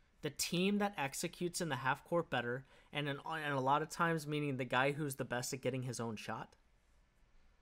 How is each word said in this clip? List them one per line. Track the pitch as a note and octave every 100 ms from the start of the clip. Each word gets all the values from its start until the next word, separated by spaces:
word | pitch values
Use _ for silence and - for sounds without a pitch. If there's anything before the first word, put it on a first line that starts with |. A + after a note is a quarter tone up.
| _ _
the | D3+
team | - - F3 F#3+ G#3
that | G3+ G3+
executes | C#3 - E3+ - F3 -
in | E3+
the | B2+
half | C3 C#3+ -
court | E3+ D#3+
better, | B2+ A#2+ B2+ - - -
and | D3 D3
in, | C#3 -
and | D#3+ D3
a | C#3
lot | C3+ D3
of | D#3
times | - E3+ E3 D3
meaning | D3+ D3 C3
the |
guy | B2+ B2+ C#3
who's | D3 D3+ C3
the | A#2+
best | A#2+ B2
at | C3+
getting | C3 C3
his | B2+ A#2+
own | A#2 G#2+
shot, | - A2+ - - _ _ _ _ _ _ _ - - _